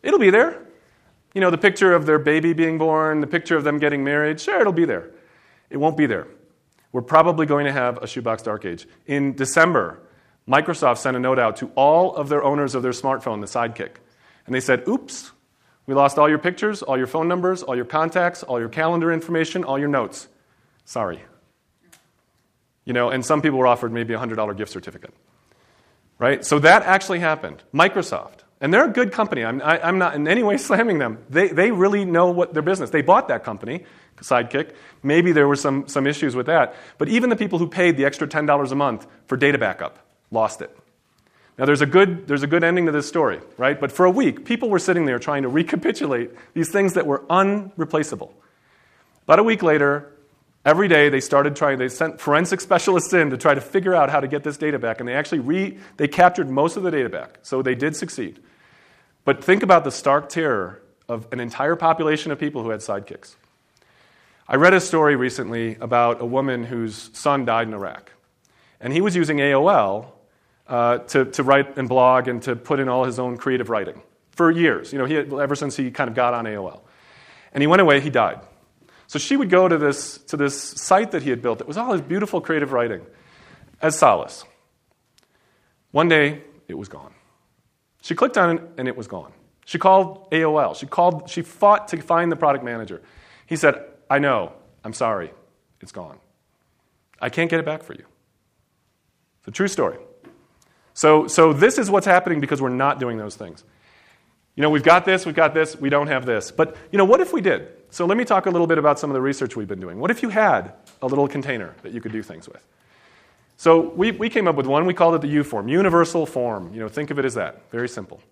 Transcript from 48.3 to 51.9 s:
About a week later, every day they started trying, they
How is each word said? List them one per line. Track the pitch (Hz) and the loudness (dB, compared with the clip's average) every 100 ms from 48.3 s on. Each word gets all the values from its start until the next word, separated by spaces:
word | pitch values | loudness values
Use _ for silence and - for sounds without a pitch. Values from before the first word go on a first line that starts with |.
| _ _ _ _ _ _ _ _ _ | _ _ _ _ _ _ _ _ _
About | - 160 | 2 4
a | |
week | 220 226 | 4 2
later, | 170 151 143 143 143 _ _ _ _ _ | 2 4 2 0 -6 _ _ _ _ _
every | 139 160 196 | 2 4 6
day | 160 147 | 6 6
they | 135 | 2
started | 135 139 147 | 2 2 2
trying, | 143 147 131 | 0 -2 0
they | 127 | -4